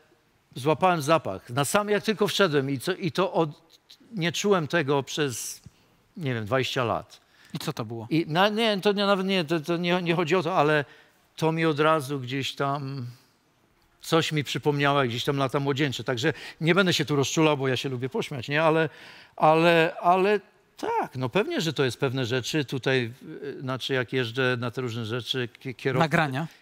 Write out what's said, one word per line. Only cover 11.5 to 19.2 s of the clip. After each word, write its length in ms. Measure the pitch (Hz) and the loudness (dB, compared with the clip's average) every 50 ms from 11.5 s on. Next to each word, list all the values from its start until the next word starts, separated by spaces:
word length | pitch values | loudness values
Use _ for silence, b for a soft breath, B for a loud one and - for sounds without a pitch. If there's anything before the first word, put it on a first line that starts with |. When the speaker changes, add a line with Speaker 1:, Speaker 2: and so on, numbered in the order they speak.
| 160 | 0
Speaker 1:
mi 120 | 165 165 | 2 2
od 160 | 160 156 139 | 2 2 4
razu 400 | 151 156 160 160 139 127 147 139 | 4 4 4 2 0 -2 -6 -6
gdzieś 340 | 127 123 131 139 135 - - | -6 -6 -6 -6 -6 -6 -4
tam 520 | - 147 139 139 147 139 135 139 139 123 120 117 b b b b b _ _ _ _ _ _ _ _ _ _ _ _ | -4 -2 -2 -2 -4 -6 -8 -8 -8 -10 -12 -12 b b b b b _ _ _ _ _ _ _ _ _ _ _ _
coś 320 | - - - 165 156 - 156 | -6 0 2 2 2 2 -2
mi 120 | 151 139 | -4 -4
przypomniało, 560 | - - 147 - 151 147 143 143 143 143 143 | -4 -4 -4 0 0 0 2 2 2 4 4
jak 80 | 139 120 | 2 0
gdzieś 160 | 113 123 - | 0 -4 -2
tam 120 | - 143 | -2 -2
lata 240 | 139 139 131 - 147 | 0 0 0 0 -2
młodzieńcze. 440 | 139 139 143 127 156 143 123 - - | 0 0 -2 0 -2 -2 -2 -4 -4
Także 280 | - 131 117 117 160 139 B B B B B | -4 -4 -2 0 -2 -2 B B B B B
nie 140 | 165 151 170 | 0 2 4
będę 180 | 180 202 180 165 | 4 4 2 2
się 120 | - 156 | 0 0
tu 120 | - 151 | 0 2
rozczulał, 400 | 139 135 - - - 160 156 151 | 0 0 0 2 2 4 4 4
bo 120 | 139 135 135 | 2 0 -2
ja 80 | 127 | -2
się 120 | 120 - 143 | -2 -4 -4
lubię 200 | 131 123 123 131 | -6 -6 -6 -6
pośmiać, 400 | - 226 185 - 147 131 113 - | -4 -4 -6 -6 -6 -10 -6 -2
nie? 140 | 143 151 160 | 0 2 4
Ale, 260 | 160 156 160 160 151 B B B B B B | 4 4 4 2 0 B B B B B B